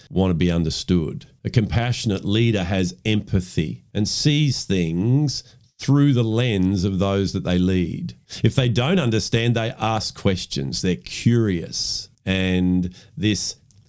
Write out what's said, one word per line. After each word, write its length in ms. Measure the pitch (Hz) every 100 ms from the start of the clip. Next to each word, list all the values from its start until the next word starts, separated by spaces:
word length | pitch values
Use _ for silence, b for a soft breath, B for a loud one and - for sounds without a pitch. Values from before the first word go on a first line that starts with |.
| B
want 200 | 92 92
to 40 |
be 160 | 82 87
understood. 760 | 85 80 - - 90 78 - - _
A 60 | -
compassionate 760 | 120 101 - 123 120 113 95
leader 380 | 95 107 117 104
has 320 | 87 98 90 -
empathy 800 | 110 107 - 95 90 - 80 123 _
and 140 | 104 104
sees 580 | - 151 147 147 131
things 800 | - 95 82 85 113 135 147 - - b _ -
through 320 | - 143 143
the 100 | 123
lens 640 | 113 110 123 98 92 98
of 160 | 98 92
those 320 | 98 98 92
that 100 | 95
they 160 | 90 90
lead. 560 | 92 92 85 87 - - - B
If 100 | 113
they 140 | - 123
don't 320 | 120 135 190
understand, 560 | 120 110 - 113 117 117
they 160 | 113
ask 440 | - 110 110 - -
questions. 640 | 98 90 - 69 69 -
They're 120 | 92
curious. 1160 | 90 - - 120 117 107 85 - - - - - _
And 680 | 95 95 95 92 92 92 90 B B -
this 400 | 104 98 - - _ -